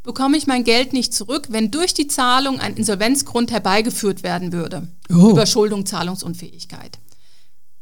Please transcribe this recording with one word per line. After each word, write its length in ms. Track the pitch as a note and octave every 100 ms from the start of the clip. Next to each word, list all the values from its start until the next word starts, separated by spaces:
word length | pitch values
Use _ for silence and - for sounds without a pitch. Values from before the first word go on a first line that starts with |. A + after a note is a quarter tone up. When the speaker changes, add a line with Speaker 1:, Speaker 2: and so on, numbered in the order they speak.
Speaker 1:
bekomme 320 | - A#3 C4+ D4+
ich 120 | C#4
mein 180 | B3+ A#3
Geld 260 | A3+ C4
nicht 220 | C4 A#3
zurück, 340 | - G#3 D4+ -
wenn 220 | A3 A3
durch 220 | C#4+ F4+
die 140 | F#4+ C#4+
Zahlung 500 | - B3 B3+ C#4 C4
ein 160 | A3 G#3
Insolvenzgrund 760 | A3 F#3+ A3 C#4+ - A#3 A#3+
herbeigeführt 680 | A3+ G3 G3+ A3+ - G#3 F#3+
werden 300 | F3+ F3 F3+
würde. 380 | E3+ D#3+ C#3 E3 - -
Speaker 2:
Oh. 200 | E3+ G#3
Speaker 1:
Überschuldung, 560 | G3+ G#3 - G#3 G#3 G3
Zahlungsunfähigkeit. 1120 | F#3 F3 F#3+ F3 E3 - - - - - - - - - - - - - -